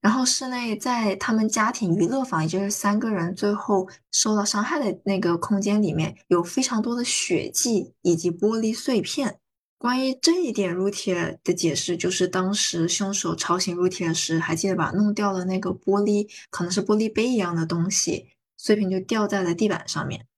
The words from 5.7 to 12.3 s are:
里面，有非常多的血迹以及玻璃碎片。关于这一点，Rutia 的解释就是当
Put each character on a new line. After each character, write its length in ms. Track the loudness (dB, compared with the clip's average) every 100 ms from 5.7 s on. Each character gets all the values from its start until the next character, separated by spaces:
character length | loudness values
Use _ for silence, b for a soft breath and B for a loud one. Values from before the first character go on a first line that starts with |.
| 2
里 100 | 2
面， 240 | 2 -2 -4 B
有 120 | 2
非 220 | 2 -2
常 180 | 0 0
多 140 | -2
的 80 | -2
血 480 | -2 -2 0 -2 -2
迹 420 | -2 0 0 0 _
以 120 | 0
及 160 | 2 0
玻 300 | 0 0 2
璃 120 | 0
碎 280 | -2 0 0
片。 400 | 0 -2 -4 -4 _ _ _ _
关 240 | -2 0
于 140 | 0
这 260 | 2 2 2
一 120 | 0
点， 240 | 0 -2 0
Rutia 600 | -2 -2 -2 0 -2 -4
的 100 | -2
解 220 | 0 2
释 220 | 0 -2 -2
就 140 | -2
是 180 | 0
当 260 | 0